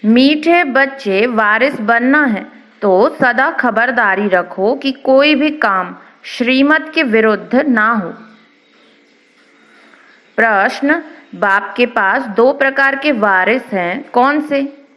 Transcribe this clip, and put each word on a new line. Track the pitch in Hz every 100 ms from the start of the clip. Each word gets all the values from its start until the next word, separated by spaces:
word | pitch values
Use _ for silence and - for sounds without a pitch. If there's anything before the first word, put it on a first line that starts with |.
| 214
मीठे | 233 269 302 311 349
बच्चे, | 349 262 269 269 202 190 233
वारिस | 220 214 214 262 262
बनना | 214 233 240 294 285
है | 214 - - _ _
तो | 208 185 262
सदा | - 262 240 277
खबरदारी | 339 254 220 247 247 214 190 208
रखो | 180 175 - 196 269
कि | 269
कोई | 269 - 262 294 302
भी | 302
काम | 302 233 190 180 180 - _
श्रीमत | - - 240 262 277 311 302 320
के |
विरुद्ध | 285 220 220 208 - 247
ना | 302 233 214
हो। | 233 170 - - - _ _ _ _ _ _ _ _ _ _ _ _ _ _ - - _ _ _ -
प्रश्न, | 226 202 214 - 277 330 320 - - 185
बाप | 196 196 - -
के | 240
पास | 240 196 233
दो | 254 202 247
प्रकार | 285 269 277 269 269
के | 285
वारिस | 247 208 190 185 240
हैं, | 226 196 175 185 -
कौन | 240 262 294
से? | 302 277 277 - _